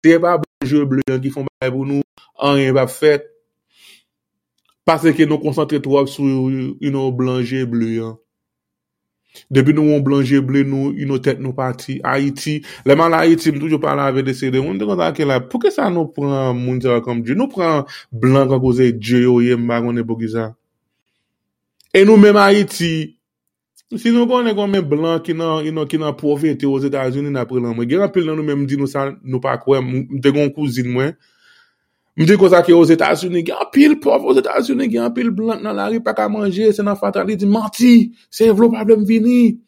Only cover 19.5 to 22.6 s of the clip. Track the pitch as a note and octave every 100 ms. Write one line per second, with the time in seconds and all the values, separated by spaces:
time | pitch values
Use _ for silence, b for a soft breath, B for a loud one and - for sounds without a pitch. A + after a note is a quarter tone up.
19.5 | A#2+ A#2+ A#2 A#2+ A#2+ A#2 A2+ A2+ A2+ A2
20.5 | A2 _ _ _ _ _ _ _ _ _
21.5 | _ _ _ _ F#3+ G3 G#3+ G#3 G#3 G3
22.5 | G#3